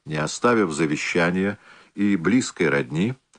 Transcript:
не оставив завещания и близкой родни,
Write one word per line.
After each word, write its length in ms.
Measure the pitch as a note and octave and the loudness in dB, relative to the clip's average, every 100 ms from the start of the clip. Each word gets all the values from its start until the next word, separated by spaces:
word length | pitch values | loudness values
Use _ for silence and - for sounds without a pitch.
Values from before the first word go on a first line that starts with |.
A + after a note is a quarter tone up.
| - | -10
не 100 | D2+ | -6
оставив 560 | D2+ - A#2+ A#2 F#2 | -6 0 2 2 2
завещания 880 | D2+ D#2 D2 - F2 E2+ F2+ G2 G#2 - - - - | 0 0 -2 -2 0 0 0 -2 -4 -12 -20 -12 -2
и 200 | G2+ G2 | 0 2
близкой 540 | E2+ B2+ - - D#2+ | 2 2 0 -2 0
родни, 460 | C#2+ B1+ D2+ G#2+ C3 _ | 0 -2 -2 -2 -4 _